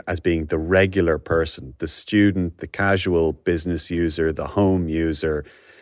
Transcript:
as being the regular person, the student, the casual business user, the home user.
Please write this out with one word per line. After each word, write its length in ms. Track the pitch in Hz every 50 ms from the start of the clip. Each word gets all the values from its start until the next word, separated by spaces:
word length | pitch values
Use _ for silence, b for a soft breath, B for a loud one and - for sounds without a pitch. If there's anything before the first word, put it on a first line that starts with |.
| -
as 140 | - 90 85
being 260 | - 90 85 82 78
the 120 | 76 85 80
regular 600 | 80 82 95 92 95 95 92 98 87 82 78 71
person, 560 | - - 85 82 80 76 - - 65 65 64 -
the 100 | 85 -
student, 680 | - - - - 107 104 101 101 92 95 90 85 82 -
the 80 | -
casual 640 | - - - 98 98 98 95 - 98 87 82 82 78
business 580 | 69 - - 90 85 80 80 90 85 80 - -
user, 420 | 85 85 85 82 80 85 80 80
the 140 | 76 - 73
home 420 | 71 - 101 101 95 92 92 85 80
user. 560 | 78 82 82 80 78 - - 80 76 76 73 b b b b b b b